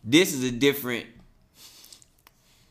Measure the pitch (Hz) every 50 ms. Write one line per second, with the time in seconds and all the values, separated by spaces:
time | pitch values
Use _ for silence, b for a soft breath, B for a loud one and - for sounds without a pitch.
0 | - 107 123 160 190 180 151 131 127 127 120 120 135 143 135 - 120 123 120 110
1 | - - - - - - _ _ _ _ B B B B B B B B B B
2 | B _ _ _ _ - _ _ _ _ _ _ _ _